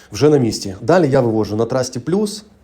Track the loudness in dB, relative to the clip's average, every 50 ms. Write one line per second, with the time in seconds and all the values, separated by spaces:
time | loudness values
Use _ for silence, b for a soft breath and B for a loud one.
0 | B B -2 2 2 4 4 4 2 0 -2 -4 -8 -10 -12 -6 0 2 2 4
1 | 4 2 2 2 2 2 0 0 -2 -2 -2 -2 -2 -2 -2 -4 -4 -4 -8 -8
2 | -4 -2 -2 -2 -2 -4 -6 -12 -16 -20 _ _